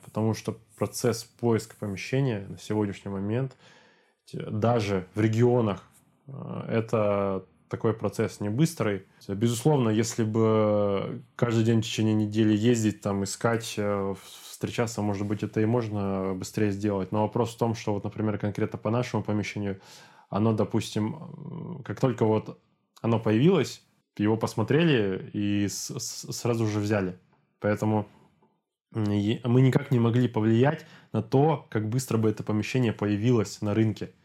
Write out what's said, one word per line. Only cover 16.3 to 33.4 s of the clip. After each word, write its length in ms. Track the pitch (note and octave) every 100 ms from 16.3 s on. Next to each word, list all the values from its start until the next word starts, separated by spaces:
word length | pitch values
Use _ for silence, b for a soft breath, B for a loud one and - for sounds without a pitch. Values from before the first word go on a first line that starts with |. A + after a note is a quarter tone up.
быстрее 380 | F#2 F#2 - G#2
сделать. 400 | G2 G#2+ G2 F#2
Но 100 | G#2+
вопрос 320 | G#2+ - A2+
в 40 | -
том, 160 | A#2
что 200 | A2 -
вот, 100 | G2+
например, 340 | G#2 - G#2+ G2+
конкретно 400 | G#2 G2 G#2+ -
по 120 | G#2+
нашему 320 | A#2 B2 A2
помещению, 580 | G2 G#2 F#2+ G#2+ G2+ G2 B B B B B
оно, 240 | G2 A2+
допустим, 1300 | A2 G2+ A2 - A2 G#2+ - - - - - - -
э, 40 |
как 160 | - G#2
только 260 | C3+ A2+ A2
вот 340 | G#2+ - - _ _ _ _
оно 180 | A2+ A2+
появилось, 640 | A2+ G#2+ D#3 F#3 A#2 - _ _ _ -
его 180 | G#2 A2
посмотрели 920 | A2 - G#2+ C#3 E3+ C3 G2+ F#2+ -
и 360 | G#2+ G2+ G2+ G2+
с-, 300 | - - -
с-, 340 | - - -
сразу 340 | - A#2 A#2 A2
же 140 | G#2+
взяли. 380 | G#2 G#2+ F#2 F2 _ _ _ -
Поэтому, 460 | G#2 G#2 A2 G#2+ G2+ b b b _ _ _ _ _
м, 100 | A2+ G#2
е-, 300 | G#2 G#2 A#2
мы 160 | B2 B2
никак 300 | C3 B2 -
не 60 | B2
могли 280 | A#2 A#2+ B2
повлиять 580 | A#2 A2 A2+ C3+ D#3+ - B B
на 100 | A2+
то, 440 | A2 C3+ D3+ D#3 -
как 180 | A2+ G#2+
быстро 300 | B2 - A2+
бы 100 | A2
это 120 | G#2+
помещение 500 | A2 G#2+ G#2 C3 A#2+
появилось 680 | G2+ G#2+ G2+ A#2 A#2+